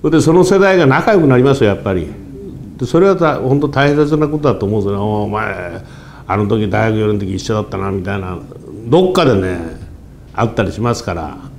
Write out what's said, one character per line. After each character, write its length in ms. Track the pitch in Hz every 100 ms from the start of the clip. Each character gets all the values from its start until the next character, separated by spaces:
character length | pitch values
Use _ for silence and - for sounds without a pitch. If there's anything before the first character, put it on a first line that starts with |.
そ 80 | 156
れ 60 | 156
で 40 |
そ 100 | 156
の 120 | 175
世 140 | 180 196
代 200 | 196 190
が 80 | 143
仲 260 | 135 175
良 80 | 208
く 60 | 151
な 100 | 127
り 60 |
ま 120 | 131
す 100 | 131
よ、 60 | 110
や 60 | 95
っ 60 |
ぱ 120 | 104
り。 120 | 92 76 69 - - 98 - - -
で、 80 | 123
そ 140 | 165
れ 80 | 196
は 80 | 180
た-、 240 | 160 139
本 200 | 127 139
当 80 | 143
大 260 | 135 143
切 220 | 147 147 151
な 120 | 151
こ 100 | 151
と 140 | 147
だ 60 | 98
と 80 | 98
思 120 | 107
う 20 |
ん 40 |
で 60 | 98
す 20 |
よ 60 | 101
ね。 40 |
「お 260 | 104 107 104
前、 540 | 107 107 92 90 87 - - - - -
あ 100 | 98
の 100 | 101
時 220 | 110 107
大 220 | 107 110
学 100 | 110
四 80 | 107
年 100 | 104
の 80 | 98
時 80 |
一 80 | 95
緒 120 | -
だ 60 | 110
っ 80 | 101
た 80 | 95
な」 140 | 98
み 100 | 95
た 140 | 92 98
い 40 |
な、 180 | 92 87 - - - 90 117
ど 220 | 156 190
っ 20 |
か 120 | -
で 100 | 151
ね、 240 | 104 92 87 82 78 - - - - -
あ 140 | - 110
っ 80 |
た 80 | -
り 100 | 98
し 80 | -
ま 140 | 120
す 80 | 117
か 120 | -
ら 240 | 85 76 62 69